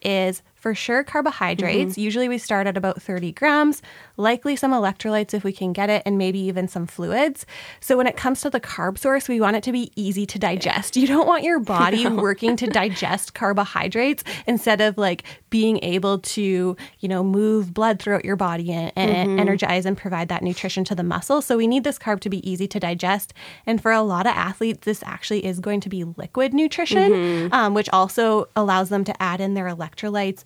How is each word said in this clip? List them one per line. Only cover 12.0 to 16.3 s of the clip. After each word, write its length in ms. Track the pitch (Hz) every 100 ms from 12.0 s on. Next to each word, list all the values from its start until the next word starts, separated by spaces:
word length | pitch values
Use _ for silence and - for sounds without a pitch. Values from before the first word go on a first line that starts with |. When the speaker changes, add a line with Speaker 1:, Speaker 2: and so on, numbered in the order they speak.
Speaker 2:
<laughs> 40 | 233
No. 80 | 226
Speaker 1:
working 400 | 202 196 226 240
to 100 | 247
digest 680 | 240 202 180 196 190 -
carbohydrates 920 | - 202 202 196 - - 220 262 294 - - -
instead 320 | 240 233 208
of, 180 | 214 202
like, 240 | 196 175 - - -
being 280 | 220 220 220
able 340 | - 180 196 196
to, 580 | -